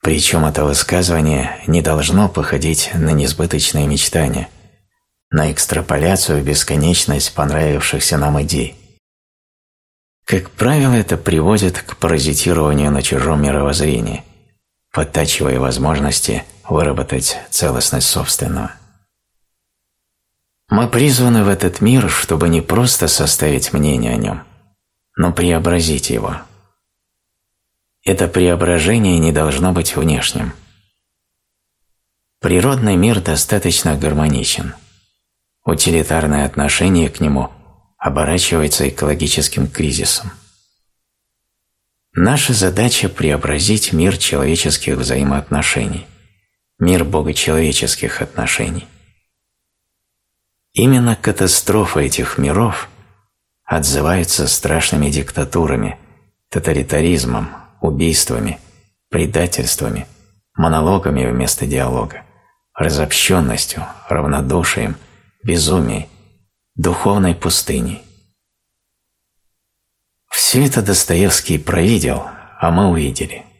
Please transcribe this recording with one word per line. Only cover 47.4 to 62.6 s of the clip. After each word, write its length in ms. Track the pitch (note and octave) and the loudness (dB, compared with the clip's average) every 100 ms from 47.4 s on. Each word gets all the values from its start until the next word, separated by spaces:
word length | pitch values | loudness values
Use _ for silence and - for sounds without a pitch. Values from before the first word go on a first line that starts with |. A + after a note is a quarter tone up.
| - D#2 D#2+ C2+ C#2+ - - - | 0 0 2 0 -2 -4 -4 -6
отношений. 640 | - - - - - E2 - _ _ _ _ _ _ _ _ _ _ _ _ _ _ _ _ _ _ | -8 -6 -4 -2 -4 -6 -12 _ _ _ _ _ _ _ _ _ _ _ _ _ _ _ _ _ _
Именно 420 | - B2 B2+ A#2+ A2 | 2 4 6 4 2
катастрофы 880 | - G2 F#2+ - - G#2 F#2 D#2 | 0 0 0 0 2 2 2 0
этих 340 | C#2+ - - - | -2 -2 -4 -2
миров 520 | C#2 E2+ A#2 F2 - - _ _ _ _ _ _ | 0 2 0 -2 -10 -18 _ _ _ _ _ _
отзываются 840 | - E2+ C#2 C#2 D2 F#2 E2 - C#2 | -4 -2 0 0 0 0 0 -2 -2
страшными 600 | - - D#2+ - D2+ C#2+ | -2 0 -2 0 0 0
диктатурами, 880 | C#2+ C2+ - C#2+ E2+ D#2 C2 G#1 - - - _ _ _ | -2 -4 -6 -2 0 0 0 -4 -8 -18 -20 _ _ _
тоталитаризмом, 1120 | - D#2 C#2+ C2+ D2 E2 F2 B1 A1+ - - - _ | -4 -2 -2 0 0 2 0 0 -4 -6 -12 -20 _
убийствами, 840 | - C2 E2 - - A#2+ G#2 - - _ _ _ _ | -4 0 0 0 -2 -2 -4 -8 -14 _ _ _ _
предательствами, 1000 | - D#2+ D#2+ F2 - - - - - - - _ _ _ - | -2 0 0 0 -2 -4 -4 -4 -6 -10 -20 _ _ _ -2
монологами 760 | E2 D#2+ D#2 G2 - C2+ B1 | 0 2 2 0 0 -2 0
вместо 360 | A#1+ C2+ - B1+ | -2 -2 -4 -4
диалога, 580 | C2 B1+ B1+ G#1+ - - _ _ _ | -2 -2 -4 -6 -10 -20 _ _ _